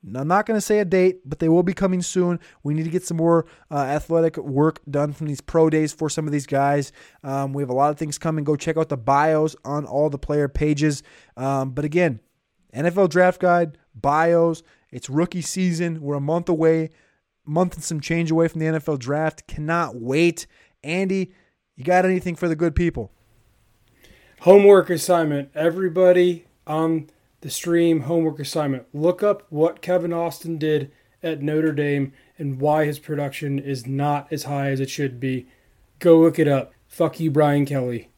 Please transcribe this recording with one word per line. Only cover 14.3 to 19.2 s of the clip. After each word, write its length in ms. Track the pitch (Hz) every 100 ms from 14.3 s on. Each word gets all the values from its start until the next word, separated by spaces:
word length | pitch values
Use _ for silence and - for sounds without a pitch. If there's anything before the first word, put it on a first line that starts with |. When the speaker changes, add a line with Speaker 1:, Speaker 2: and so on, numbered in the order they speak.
| 170 170 160 _ _ _
Speaker 1:
it's 200 | 127 -
rookie 320 | 139 175 180
season. 580 | 160 - 185 165 170 160
We're 160 | 143 143
a 60 |
month 260 | 139 170 170
away, 440 | 165 160 160 160 _ _ _ _ _ -
month 280 | 151 180
and 100 | -
some 160 | - 160
change 320 | - 165 165
away 160 | 160 165
from 120 | 160
the 60 | 160
N 80 | 160
F 120 | 147
L 80 | 147
draft. 500 | 120 143